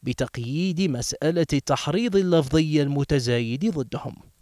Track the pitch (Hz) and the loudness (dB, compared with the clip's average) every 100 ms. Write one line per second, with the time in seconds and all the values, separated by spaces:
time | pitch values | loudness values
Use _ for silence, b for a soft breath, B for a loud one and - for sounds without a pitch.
0 | - 123 127 - 117 143 190 170 190 123 | -6 -4 -4 -4 -6 -2 -2 0 0 0
1 | - - 151 175 165 147 - 135 - 165 | -4 -2 0 0 2 0 0 -2 0 -2
2 | 240 196 185 170 135 156 160 151 143 143 | 2 2 4 4 4 2 2 2 2 0
3 | 139 143 120 120 117 123 208 170 127 - | 0 0 2 0 0 -2 -2 -2 -4 -6
4 | - - - _ | -10 -14 -20 _